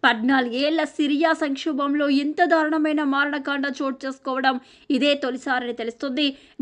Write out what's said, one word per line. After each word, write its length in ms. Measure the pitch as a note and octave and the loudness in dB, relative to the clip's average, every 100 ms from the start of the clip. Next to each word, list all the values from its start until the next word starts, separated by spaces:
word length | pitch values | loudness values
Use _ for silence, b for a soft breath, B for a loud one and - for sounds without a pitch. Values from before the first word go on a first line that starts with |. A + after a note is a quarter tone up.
పద్నాలుగేళ్ల 800 | C4 A#3 A#3+ C4+ B3 A#3+ C#4+ D#4+ | 4 2 2 2 2 0 0 0
సిరియా 500 | D4+ - D4 C#4+ E4 | -2 -2 0 2 2
సంక్షోభంలో 760 | D#4+ D#4 C4+ - C#4 C#4+ C#4+ C#4+ | 0 -2 -2 -4 -2 0 0 2
ఇంత 360 | C#4 C#4+ D4+ F4 | 2 0 0 2
దారుణమైన 580 | D#4+ D#4 D#4+ D4+ D4+ | 4 2 0 0 0
మారణకాండ 640 | D4 C#4 C#4+ C#4+ C#4+ C#4+ C#4 C4+ | 0 0 0 -2 -4 -4 -4 -4
చోటు 260 | C#4 C4+ C4+ | -4 -4 -8
చేసుకోవడం 520 | C4+ - B3+ C4+ B3+ b b b | -8 -6 0 0 0 b b b
ఇదే 220 | C4 C#4+ | 0 2
తొలిసారని 600 | C#4+ C#4 B3+ C#4+ B3+ A#3+ | 2 0 -4 -2 -2 -2
తెలుస్తుంది. 640 | A#3 A3+ A3+ C#4+ B3+ D4 C4+ B B | -6 -6 -6 -6 0 -2 -2 B B